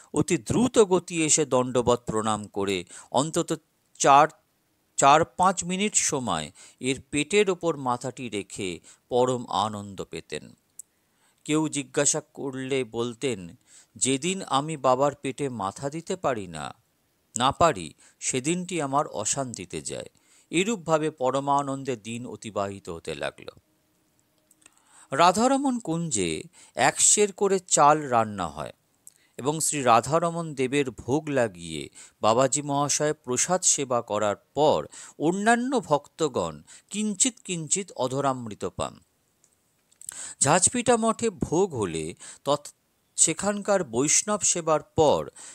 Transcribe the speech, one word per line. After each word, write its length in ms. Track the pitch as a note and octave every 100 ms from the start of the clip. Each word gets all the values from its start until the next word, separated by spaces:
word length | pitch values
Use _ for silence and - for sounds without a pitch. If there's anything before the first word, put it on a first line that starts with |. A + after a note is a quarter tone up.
| -
অতি 240 | D3 - E3
দ্রুত 420 | A2 C#3+ B3 B3+
গতি 460 | G3+ F3+ F3 E3+ D#3
এসে 200 | D#3 C#3+
দণ্ডবত 580 | B2+ B2+ B2 A#2+ A#2+ -
প্রণাম 420 | A2 A2 G#2+ G#2
করে 360 | - G2 F#2+ E2+ - -
অন্তত 480 | A#2 D#3 E3+ D#3+ D#3+ _ _ _ -
চার, 300 | D#3 C#3 D3+ - _ _ _ _ _ -
চার 280 | C#3 D3+ D#3+
পাঁচ 380 | - F#3 F#3
মিনিট 320 | F3 F#3 G#3 -
সময় 560 | - D3 A#2+ E2 D2+ - - -
এর 220 | B2+ C3 -
পেটের 400 | D3 D3 G3+ G3
ওপর 280 | F3+ E3+ D3
মাথাটি 520 | C3 B2 C3 A#2+ B2
রেখে 500 | G2+ F#2+ - F#2+ E2 - - -
পরম 360 | B2 B2 B2+ B2
আনন্দ 560 | F2+ G#2+ G#2+ G2+ F#2
পেতেন। 520 | E2+ E2+ - D2+ - - _ - - _ _ _ _ _
কেউ 240 | - D3+ D#3
জিজ্ঞাসা 540 | C#3+ B2+ D3 C#3+ D#3 -
করলে 500 | - C3+ C3 C3 C3+
বলতেন, 720 | A#2 A#2 A#2+ A2+ C#3+ G#2 F2 - _ - _ A2+
"যেদিন 460 | B2+ C3+ E3+ F#3+
আমি 340 | - C3+ D3+ D#3
বাবার 380 | C3 B2+ C#3+ C3+
পেটে 340 | C3+ B2+ C#3+
মাথা 400 | A#2+ F#2+ - C#3
দিতে 260 | D#3 - F#3
পারি 320 | D#3+ A#2+ F#2
না, 280 | D#2+ C#2 - _ _ _ _ _ -
না 140 | B2+
পারি, 420 | C#3 E3+ A#2 D#2 - _ _
সেদিনটি 600 | - - C3 F3 F3+ F3
আমার 260 | C#3 C#3 D3+
অশান্তিতে 720 | - G#2+ - C3 G2+ F2+ E2
যায়।" 280 | C#2+ C2 - _ _ _ _
এরূপভাবে 640 | D#3 F#3+ A3+ E3 D#3+ D3+
পরমানন্দে 840 | D3 B2+ C3+ C#3 C#3 C#3+ C3+ C3+ A#2+
দিন 320 | G#2 A#2 B2
অতিবাহিত 640 | G#2+ A2+ G#2 G2 G2 -
হতে 260 | E2 - D2
লাগল। 340 | C#2+ - - - _ _ _ _ _ _ _ _ _ _ _ _ _ - -
রাধারমণ 680 | C#3 F3 F3+ B3 C4+ C#4 A#3+
কুঞ্জে 640 | - E3 E3+ G#2+ F2 D#2+ E3+ _ - -
এক 260 | C3+ D#3+
সের 300 | - - G#3
করে 280 | - G3+ F#3+
চাল 420 | - - D3 D#3
রান্না 460 | C#3+ A#2+ A2 G2+ F2
হয় 260 | D2 B1+ - _ _ - - _ -
এবং 220 | B2+ D#3+
শ্রী 240 | - D3+
রাধারমণ 680 | B2 A#2 A#2+ D#3+ E3+ E3 E3
দেবের 380 | C3+ C3 C#3+ C3
ভোগ 380 | G#2+ - C#3+ D#3
লাগিয়ে 600 | C#3 A#2 F2 E2+ D#2 C#2 - - _
বাবাজি 400 | G#2+ A2+ C3+ D3
মহাশয় 520 | C#3+ C#3 C#3+ - D3+
প্রসাদ 480 | D3+ - B2 - F3+
সেবা 400 | - - C3 A#2+
করার 340 | - G#2 G#2 G2 _
পর 340 | - D3+ F2+ D2+ - - -
অন্যান্য 600 | D3 F#3 G#3+ A#3 B3 C4+
ভক্তগণ 840 | - C#3+ - - D#3 A#2 E2+ D2+ E2 - -
কিঞ্চিত 460 | G3+ G#3+ G3 C4 -
কিঞ্চিত 480 | - F3 D#3 F#3+ F#3+ -
অধরামৃত 720 | B2 C3 C#3 C3 A#2 G2 F#2
পান। 340 | - C2+ A1 _ _ _ _ _ _ _ _ _ _ - - - -
ঝাঁঝপিটা 580 | C3+ F3 - B3 A#3+ A#3
মঠে 320 | A3+ G#3+ A#3
ভোগ 460 | E3 - D#3 G3 C3
হলে 380 | G2 D#2+ D#2 - - -
তৎ-, 300 | - D3 - - _ _ _ -
সেখানকার 680 | - D#3+ G3 G#3 G3+ G3
বৈষ্ণব 560 | D3+ A2+ D3 - - G#3
সেবার 400 | - F3 D#3+ D#3
পর 460 | - - D3+ F2 C#2+ - -